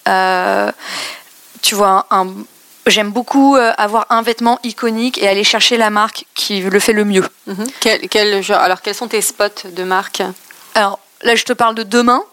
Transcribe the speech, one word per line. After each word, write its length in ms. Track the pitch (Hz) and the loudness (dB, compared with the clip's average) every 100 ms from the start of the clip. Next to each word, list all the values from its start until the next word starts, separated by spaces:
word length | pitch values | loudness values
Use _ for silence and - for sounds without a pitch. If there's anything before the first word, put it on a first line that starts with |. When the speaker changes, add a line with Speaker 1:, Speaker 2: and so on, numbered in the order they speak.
| - | -2
Speaker 1:
Euh, 640 | 190 185 185 190 196 208 - - - - - - - - - | 0 2 0 0 0 -2 -6 -12 -12 -12 -14 -20 -20 -20 -4
tu 120 | - 208 | -2 2
vois, 300 | 202 190 - | 4 4 2
un, 160 | 202 185 190 214 _ _ - - | 0 0 -6 -18 _ _ -4 0
j'aime 240 | 214 208 | 2 0
beaucoup, 440 | 208 240 285 277 277 | -2 0 4 6 6
euh, 160 | 226 - | 4 0
avoir 300 | 208 220 - | 0 0 0
un 120 | 226 | 0
vêtement 360 | 226 226 233 247 | 0 -2 0 0
iconique 540 | 240 - 233 226 247 254 | -4 -4 -4 -2 -4 0
et 100 | 202 | 0
aller 160 | 196 | 2
chercher 320 | 208 220 - 233 | 0 2 2 2
la 140 | 220 | 2
marque 340 | 208 214 - - | 2 0 -4 -14
qui 260 | - - 202 | -10 -4 -4
le 180 | 185 196 | 0 0
fait 120 | - | 2
le 100 | 214 | 2
mieux. 240 | 208 190 - - - | 2 2 0 -6 -12
Speaker 2:
Mhm. 200 | 190 214 - | -8 -8 -4
Quel, 280 | 226 214 185 | -2 -2 0
quel 340 | 214 208 196 | 0 0 0
genre, 160 | 190 202 | 0 2
alors, 200 | 180 180 | 2 0
quels 120 | - | -4
sont 120 | 202 233 | -8 -4
tes 120 | 220 | -2
spots 480 | - - 208 208 196 | -4 -2 -4 -4 -14
de 140 | 175 | -8
marque ? 380 | 185 185 202 - 185 185 - - - | -2 -2 -2 -6 -8 -8 -20 -20 -4
Speaker 1:
Alors, 240 | 220 202 196 _ _ | 0 0 -2 _ _
là, 120 | 233 | 0
je 100 | 226 | 0
te 80 | - | 0
parle 220 | 240 233 | 0 0
de 80 | 226 | 0
demain, 400 | 214 240 240 254 415 | -2 2 4 2 0